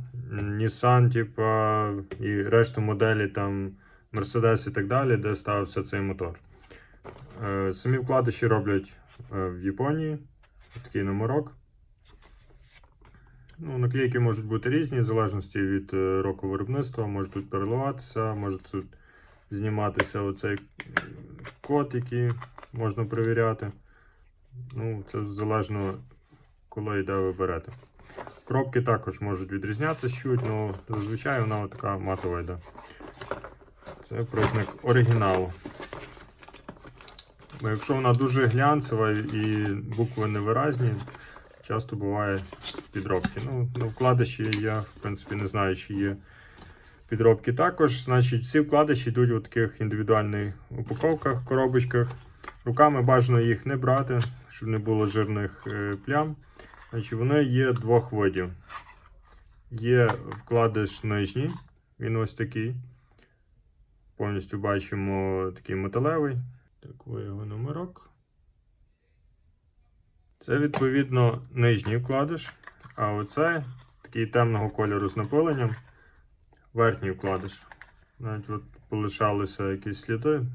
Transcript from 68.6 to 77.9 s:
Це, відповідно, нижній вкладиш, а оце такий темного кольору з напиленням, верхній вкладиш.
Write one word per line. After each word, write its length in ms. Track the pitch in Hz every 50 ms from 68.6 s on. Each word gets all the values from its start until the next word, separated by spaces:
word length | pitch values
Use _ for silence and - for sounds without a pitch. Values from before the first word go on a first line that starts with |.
| _ _ _ _ _ _ _ _ _ _ _ _ _ _ _ _ _ _ _ _ _ _ _ _ _ _ _ _ _ _ _ _ _ _ _ _
Це, 180 | - - 120
відповідно, 840 | 143 147 151 147 - 135 131 131 139 139 127 127 127 120 117 113 120 - -
нижній 460 | - 123 120 120 113 101 - 104 113
вкладиш, 560 | 120 123 127 131 135 143 151 170 160 - - - _ - - - _ - - -
а 180 | - 110 104 104
оце 500 | 104 104 101 - 143 156 170 170 160 135 123 - - - _ _ _
такий 240 | - - - 117 113
темного 420 | 107 - 120 117 117 113 107 110 104
кольору 400 | 101 - 107 101 101 101 101 95
з 80 | -
напиленням, 580 | 110 104 101 143 151 160 165 147 131 120 107 113 - - - _ _ _ _ _ _ _ _ _ _ _ _ _ _ _ _ -
верхній 380 | 113 117 113 - - 98 95
вкладиш. 520 | 92 - - 98 95 92 92 92 - - - - - - - -